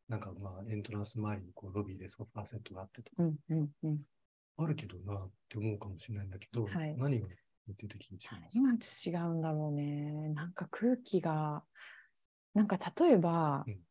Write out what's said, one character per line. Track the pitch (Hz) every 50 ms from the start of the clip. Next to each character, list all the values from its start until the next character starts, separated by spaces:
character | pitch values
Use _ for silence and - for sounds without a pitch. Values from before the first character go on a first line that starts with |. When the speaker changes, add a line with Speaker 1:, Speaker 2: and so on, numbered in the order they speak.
| _
Speaker 1:
な | - 113
ん | 104
か、 | 98 95 87 92
ま | 98 95 92 92 101
あ、 | 113
エ | 107
ン | 104 101
ト | - 104
ラ | 104
ン | 101
ス | - -
周 | 113 107 107 104
り | 101 90
に | 87 -
こ | - -
う | 98 92
ロ | 101 101
ビ | 95 95
ー |
で | 95 92 92
ソ | - - 110
フ | - - 107
ァ | 104
ー |
セ | - -
ッ | 110
ト | 110 - 95
が | 95 95
あ |
っ | -
て | - -
と | 117 - -
か、 | - 170
Speaker 2:
う |
ん、 | 165 151 143 - -
う | 160
ん、 | 160 147 147 - _ -
う | 156
ん。 | 151 147 143 - _ _ _ _ _ _ _ _ _
Speaker 1:
あ | - 160
る | 156 151
け | 117 113
ど | 95 87 90
な | 90 104 101 98
っ | 95 98 - _ _ -
て | -
思 | 107 104 110 107
う | 98
か | - 101
も | 95
し | 82 - -
れ | 110 104
な | 101
い |
ん | 95
だ | 95 95
け | - - -
ど、 | 120 110
Speaker 2:
は | 101 - 175 156
い。 | 151 151
Speaker 1:
何 | 123 131 143 135 113
が | 98 92 - - _ _ _ _ -
出 | 110 98 - -
て | 101 -
き | 98 -
て | - 98
違 | 87 - - -
う | 92
ん | 85 80 - 233 269 262 240
で | 226
す | - - - - - 180
か？ |
Speaker 2:
何 | 165 170
が | 170
違 | 170
う | 165
ん | 165
だ | 160 160
ろ | 156 151 151 151
う | 147
ね。 | 147 143 147 147 147 147 147 151 151 156 156
な | 151 147 160
ん | 175 185
か | - 180 -
空 | - - 220 240 254
気 | 247 247 - - 180
が、 | 156 165 156 151 156 151 147 151 - _ - - - - - - - _ _ _ _ _ _ _ _ _ -
な | 202 214
ん |
か | - 190 185 - - -
例 | - 330 349
え | 262
ば、 | 185 170 170 170 170 160 151 143 135 -
Speaker 1:
う | 117
ん。 | 101 - - _